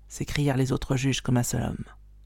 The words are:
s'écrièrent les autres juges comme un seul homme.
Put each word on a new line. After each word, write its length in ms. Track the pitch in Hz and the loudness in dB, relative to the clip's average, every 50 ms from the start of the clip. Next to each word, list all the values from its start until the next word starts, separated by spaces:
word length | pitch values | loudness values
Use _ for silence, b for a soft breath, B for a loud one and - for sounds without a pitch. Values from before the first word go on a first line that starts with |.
| - - | -20 -12
s'écrièrent 480 | - - 143 - - 147 143 143 127 | -10 -8 -8 -4 -2 0 2 2 2
les 160 | 131 131 131 | 2 2 2
autres 240 | 135 - - - 143 | 0 0 0 0 0
juges 240 | 123 131 135 123 - | 2 2 0 0 0
comme 160 | - - 123 | 0 2 2
un 60 | 120 | 2
seul 220 | 120 - 123 123 - | 2 0 -2 -2 -2
homme. 200 | - - - - - - - - - - - - | -2 -4 -6 -8 -12 -16 -20 -20 -20 -20 -20 -20